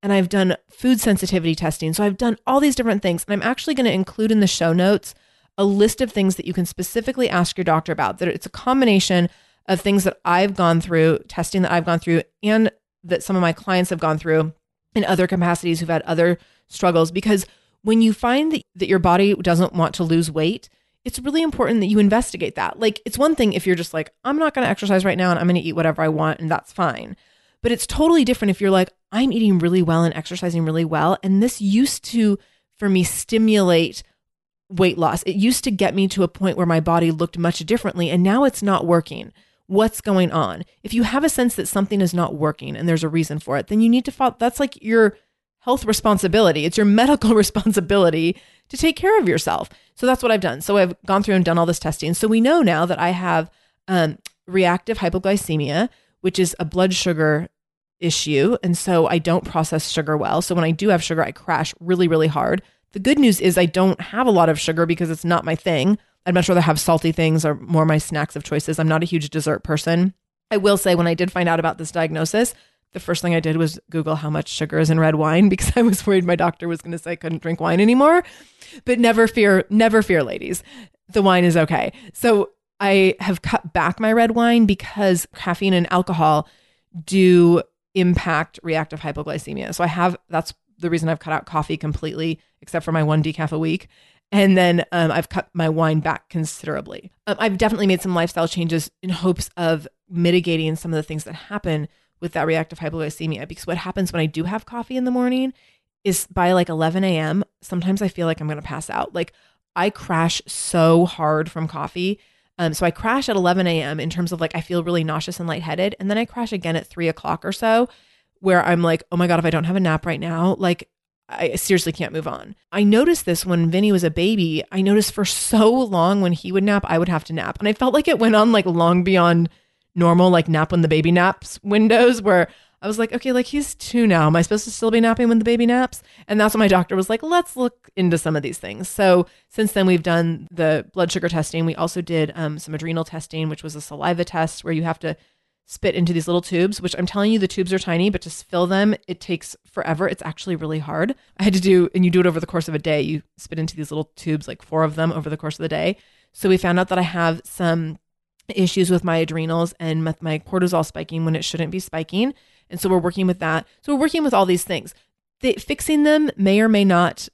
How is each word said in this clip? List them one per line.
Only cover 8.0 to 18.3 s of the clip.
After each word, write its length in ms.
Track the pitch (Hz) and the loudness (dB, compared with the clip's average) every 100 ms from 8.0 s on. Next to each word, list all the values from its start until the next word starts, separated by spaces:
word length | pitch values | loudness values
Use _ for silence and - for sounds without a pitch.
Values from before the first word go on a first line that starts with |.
| 120 - | -4 -2
that 100 | 180 | -4
it's 200 | - - | -4 -10
a 20 | |
combination 800 | - - 262 254 196 - 180 175 _ _ _ - | -10 -2 2 4 4 4 2 0 _ _ _ -4
of 140 | 185 | -2
things 220 | 202 202 190 | 2 2 0
that 140 | - - | -2 0
I've 300 | 175 202 196 | 2 2 2
gone 260 | 175 165 | 2 2
through, 380 | 165 170 160 160 - | 2 2 2 2 -4
testing 340 | - 165 196 | -8 -4 -2
that 80 | 185 | 0
I've 140 | 175 165 | 0 0
gone 140 | 170 | -2
through, 240 | - 165 - _ | 0 -2 -2 _
and 300 | 208 220 220 - _ _ | 0 2 2 -2 _ _
that 180 | 175 175 | -4 -4
some 140 | - 190 | -2 0
of 60 | |
my 120 | 170 | 0
clients 380 | 165 - 185 180 | -2 -2 0 0
have 80 | 175 | -2
gone 180 | 156 156 | -2 -2
through 360 | 165 160 156 - _ _ _ 226 | 0 0 0 -6 _ _ _ -4
in 100 | 202 | 0
other 220 | 170 180 | 0 0
capacities 520 | 190 175 175 175 165 | 0 0 -2 -2 -4
who've 100 | 165 | -2
had 120 | 165 | -4
other 360 | - 165 170 170 _ _ _ | -2 0 2 0 _ _ _
struggles. 440 | - 185 170 165 | -2 0 2 2
Because 340 | 175 214 202 185 _ _ _ | 0 0 0 -2 _ _ _
when 180 | 208 226 | 0 2
you 120 | 226 | 4
find 380 | 208 240 | 2 0